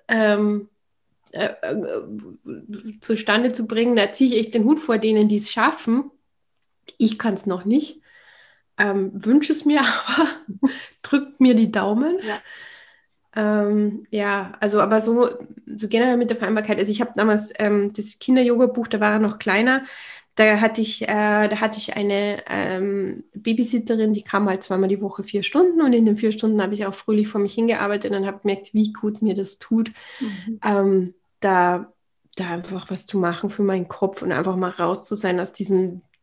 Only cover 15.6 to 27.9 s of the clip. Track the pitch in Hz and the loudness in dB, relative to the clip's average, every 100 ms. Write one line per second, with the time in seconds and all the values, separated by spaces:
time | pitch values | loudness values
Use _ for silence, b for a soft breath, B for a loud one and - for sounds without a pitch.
15.6 | - 214 214 226 247 247 226 233 190 214 | -14 -10 -2 2 4 2 0 -2 -2 -2
16.6 | 214 208 202 208 233 - 214 214 214 - | 0 0 0 -2 -2 0 2 2 0 -2
17.6 | 208 208 202 208 214 - - 254 247 233 | 0 2 0 -4 -8 -6 2 4 4 4
18.6 | 254 247 226 214 208 208 214 214 208 196 | 2 0 -4 0 2 2 0 -2 0 2
19.6 | 240 269 262 B B B B - 214 208 | 4 2 -2 B B B B 2 4 6
20.6 | 220 220 214 - 226 208 208 208 208 214 | 2 0 -4 -4 -2 0 2 2 2 0
21.6 | 220 214 - - 202 196 208 202 - 196 | -2 -4 -8 -4 -2 0 -2 -4 -6 -4
22.6 | 196 185 196 202 190 - - 208 226 226 | -4 -2 -4 -2 -4 -8 -14 -8 -2 -2
23.6 | 226 240 226 226 214 208 - 196 208 190 | 0 -2 -2 0 0 0 -2 -2 0 -2
24.6 | - 190 190 196 196 - 202 202 202 285 | -2 0 0 0 -4 -8 -8 -6 -2 2
25.6 | 370 330 285 240 220 208 220 220 220 214 | 4 4 4 4 4 4 0 0 0 0
26.6 | 196 208 196 196 - 214 208 214 202 214 | 0 -2 -6 -6 -2 0 0 0 -2 0
27.6 | 233 226 202 | 0 0 -2